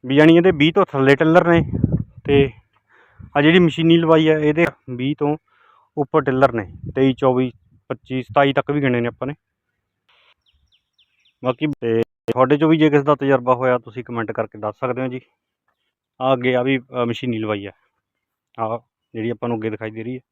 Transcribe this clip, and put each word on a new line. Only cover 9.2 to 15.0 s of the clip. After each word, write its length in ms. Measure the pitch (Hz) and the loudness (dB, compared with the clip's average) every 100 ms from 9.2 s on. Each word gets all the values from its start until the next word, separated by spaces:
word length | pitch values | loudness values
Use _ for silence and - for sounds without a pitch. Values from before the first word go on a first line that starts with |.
| 127 | -12
ਨੇ। 60 | 151 _ _ _ _ _ _ _ _ _ _ _ _ _ _ _ _ _ _ _ _ | -12 _ _ _ _ _ _ _ _ _ _ _ _ _ _ _ _ _ _ _ _
ਬਾਕੀ 240 | 123 123 151 | -6 -4 -6
ਤੇ 340 | 143 120 113 113 _ - | -4 -4 -2 -4 _ -8
ਤੁਹਾਡੇ 300 | 120 131 143 | 0 0 2
ਚੋਂ 120 | 156 | 2
ਵੀ 80 | 160 | 2
ਜੇ 120 | 156 | 2
ਕਿਸੇ 140 | 147 | 2
ਦਾ 120 | 139 147 | 0 -2
ਤਜਰਬਾ 380 | 139 135 123 | 0 -2 0
ਹੋਇਆ, 240 | 123 127 123 | -2 0 -2
ਤੁਸੀਂ 260 | 117 113 | -6 -16
ਕੁਮੈਂਟ 280 | 117 117 110 | -10 -10 -8
ਕਰਕੇ 280 | 117 107 107 | -8 -8 -8
ਦੱਸ 160 | 107 104 | -10 -8
ਸਕਦੇ 220 | 131 120 | -8 -6